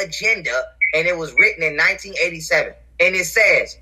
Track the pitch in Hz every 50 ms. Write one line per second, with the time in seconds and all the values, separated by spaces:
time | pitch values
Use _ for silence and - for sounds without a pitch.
0 | 196 165 - - 202 214 214 202 160 123 120 131 127 - - _ - - - 156
1 | 160 175 180 165 165 151 - - - - - 165 160 156 147 151 165 180 190 190
2 | - - - 143 165 175 170 165 160 - 170 156 147 - - - - - - -
3 | 175 180 185 185 180 165 - - 214 196 - - - - - -